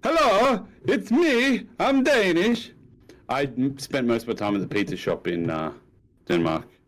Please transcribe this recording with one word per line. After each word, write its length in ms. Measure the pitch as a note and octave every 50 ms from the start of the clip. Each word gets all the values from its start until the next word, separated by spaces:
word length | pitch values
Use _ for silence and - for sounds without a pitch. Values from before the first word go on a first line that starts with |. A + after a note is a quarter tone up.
Hello, 640 | - A#3 D#4+ E4 D4+ B3+ G3+ G3 A#3+ C4+ C4 F#3+ - - - - -
it's 260 | - G#3+ B3 F#3+ -
me. 560 | A3+ C#4 F4 D#4+ C4+ A#3 B3 C#4 B3+ G3 - - - -
I'm 240 | F3+ A#3+ C#4 C4+ B3+
Danish. 680 | D#4 C#4+ B3 G#3 F#3 E3+ E3 F#3 A3 A#3+ A3+ - - - - - - - - - _ - - _ _
I 140 | A#2+ C3+ C#3+
m-, 340 | C3+ A#2 A#2+ B2+ C#3 C#3
spent 300 | C#3 - - - C#3 B2+
most 160 | A#2+ A#2+ A#2 -
of 60 | -
my 40 | A2+
time 220 | - G#2+ G#2 G#2
at 60 | G2+
the 60 | F#2
pizza 300 | - - G#2 G2+ F#2+ -
shop 300 | F2+ - - F2 D#2+ -
in, 220 | F#2 F2 E2+ E2+ E2
uh, 220 | D#2+ D#2+ D#2 D#2 - - _ _ _ _ _ _ _ _ _
Denmark. 420 | - F2 E2+ E2+ D#2+ D#2+ D#2+ C#2+ - _ _ _